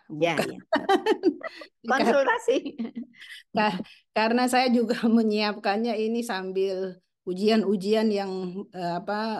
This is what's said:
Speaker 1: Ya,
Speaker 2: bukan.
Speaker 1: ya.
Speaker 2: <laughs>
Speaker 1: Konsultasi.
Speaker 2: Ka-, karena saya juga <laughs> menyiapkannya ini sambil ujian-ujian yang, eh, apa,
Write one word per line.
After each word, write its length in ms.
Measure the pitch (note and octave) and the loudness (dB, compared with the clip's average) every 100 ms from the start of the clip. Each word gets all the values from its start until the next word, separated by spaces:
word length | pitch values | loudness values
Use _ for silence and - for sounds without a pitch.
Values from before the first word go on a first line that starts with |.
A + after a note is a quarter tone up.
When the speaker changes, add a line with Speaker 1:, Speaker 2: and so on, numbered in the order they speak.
| - | -10
Speaker 1:
Ya, 320 | D3+ E3+ D#3 | -2 0 0
Speaker 2:
bukan. 80 | - | -2
Speaker 1:
ya. 120 | - - | -4 -4
Speaker 2:
<laughs> 1200 | D#4 - F#4+ G4+ - F#4 - - - - _ A3+ | -2 2 2 2 2 0 0 -10 -14 -20 _ -2
Speaker 1:
Konsultasi. 640 | C4 A3 C#4+ C4+ A#4 - B4+ - - A3+ A#3+ - - - - _ | 2 4 4 2 0 0 -2 -2 -8 -10 -10 -14 -18 -20 -20 _
Speaker 2:
Ka-, 280 | - G#3+ F#3 - - _ - | 0 0 0 -10 -16 _ 0
karena 320 | A3 A#3+ B3 | 2 2 2
saya 240 | B3 C4 | 2 4
juga 320 | A#3+ A3 A3+ | 2 2 0
<laughs> 140 | A#3+ A3+ | 4 4
menyiapkannya 800 | A3 G#3 G#3 G#3 G#3+ G#3 A#3 G#3+ | 4 2 0 -2 -2 0 0 -2
ini 240 | A3 A#3 | -2 -2
sambil 720 | A#3 F#3+ F#3+ F#3+ F#3+ F#3 F#3+ F3+ _ _ - | -4 -6 -4 -2 -2 -2 -6 -10 _ _ -8
ujian-ujian 800 | F#3 G#3 A3 F#3 G#3 F#3+ A3 A3 | 0 2 4 2 0 2 2 2
yang, 240 | G3+ F#3+ F#3 F#3 F#3 G3+ | 0 -4 -6 -6 -8 -12
eh, 220 | F3+ F3 F3 | -8 -6 -6
apa, 140 | G3+ G#3 A3 | -6 -6 -4